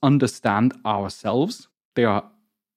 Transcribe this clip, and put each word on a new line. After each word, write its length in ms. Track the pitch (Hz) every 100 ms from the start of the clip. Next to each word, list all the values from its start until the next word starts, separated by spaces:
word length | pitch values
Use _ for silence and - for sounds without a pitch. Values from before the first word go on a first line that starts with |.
understand 720 | 135 143 135 - 117 101 123 - 110
ourselves. 800 | 104 98 - 110 120 185 - - _ _ -
They 100 | 117
are 200 | 101 - _ _ _ _